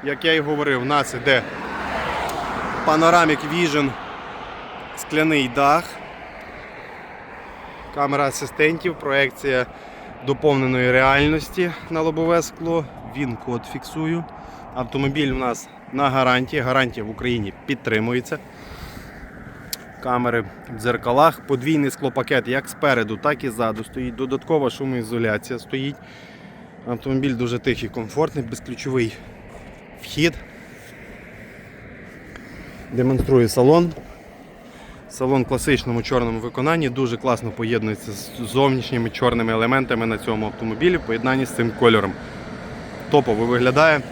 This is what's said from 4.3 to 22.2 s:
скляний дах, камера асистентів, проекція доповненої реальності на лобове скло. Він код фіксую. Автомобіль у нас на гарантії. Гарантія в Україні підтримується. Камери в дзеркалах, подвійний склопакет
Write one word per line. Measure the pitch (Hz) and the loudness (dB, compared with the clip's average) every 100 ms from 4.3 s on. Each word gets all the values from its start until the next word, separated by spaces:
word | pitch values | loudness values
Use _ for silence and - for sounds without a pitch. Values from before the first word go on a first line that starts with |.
| - - - - - - - | -14 -14 -14 -14 -14 -14 -14
скляний | - 151 160 151 127 | -2 2 4 4 2
дах, | 120 139 156 170 - - - - - - - - - - - - - - - - - - - - | 4 6 4 2 -12 -14 -16 -16 -16 -16 -16 -16 -16 -16 -16 -16 -16 -16 -16 -16 -16 -16 -16 -10
камера | 143 143 143 139 | -2 0 2 2
асистентів, | - 135 - 151 165 180 156 | 0 -8 4 4 4 -4 -4
проекція | 143 135 135 - 139 127 123 - - - - - 131 | 0 2 2 0 0 2 0 -8 -18 -18 -18 -8 -4
доповненої | 135 151 135 131 127 123 | 2 4 4 4 4 6
реальності | 127 131 139 147 156 147 - 175 151 - | 6 8 6 4 2 -2 -2 -2 -2 -6
на | 160 | 0
лобове | 160 156 165 170 | 0 2 2 2
скло. | 160 - 165 165 143 - - 123 | 2 -6 -2 -2 -2 -12 -12 -6
Він | 135 113 | -4 -4
код | - 120 - | -4 -6 -6
фіксую. | 143 - 156 160 170 165 - - - - | -12 -8 -4 -2 -2 -4 -14 -16 -16 -10
Автомобіль | 123 120 139 139 143 139 | -8 -4 0 0 2 0
у | 131 | 2
нас | 127 113 - - - | -2 -2 -8 -20 -8
на | 131 143 | 0 2
гарантії. | 135 127 127 127 151 | 4 4 4 2 -2
Гарантія | 127 131 127 113 107 | 2 2 2 -2 -8
в | |
Україні | 107 123 120 98 - - | -6 -2 -2 -2 -8 -6
підтримується. | 131 - 110 113 123 120 156 - - - - - - - - - - - - - - - - | -4 0 0 2 -2 -4 -10 -10 -18 -16 -16 -14 -16 -16 -18 -18 -18 -18 -18 -14 -16 -16 -10
Камери | 127 123 123 117 | -2 2 2 0
в | 104 - - 113 | -2 -12 -14 -4
дзеркалах, | 117 117 123 127 160 - - | -2 0 2 6 6 4 -4
подвійний | 135 135 156 139 | -2 2 2 2
склопакет | - 135 135 | 0 -2 -2